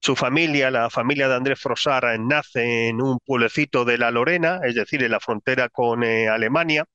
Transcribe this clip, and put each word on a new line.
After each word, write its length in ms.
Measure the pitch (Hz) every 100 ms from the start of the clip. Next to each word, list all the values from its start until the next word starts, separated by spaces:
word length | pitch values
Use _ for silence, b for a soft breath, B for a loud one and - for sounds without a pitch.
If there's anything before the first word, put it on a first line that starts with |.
Su 140 | - 135
familia, 540 | 127 139 165 143 131
la 200 | 127 117
familia 360 | - 120 143 135
de 80 | 127
Andrés 240 | 131 135
Frossard, 540 | 135 120 - 131 120
eh, 60 | 113
nace 680 | 113 147 143 131 120 117 117
en 120 | 113
un 160 | 135 127 -
pueblecito 600 | 131 117 - 143 131 120
de 120 | 120
la 140 | 120
Lorena, 480 | 120 127 175 165 180
es 120 | 139 117
decir, 260 | 104 147
en 80 | 123
la 80 | 110
frontera 500 | - 110 117 131 123
con, 340 | - 120 117
eh, 240 | 120 113 110
Alemania. 580 | 110 117 147 165 151 156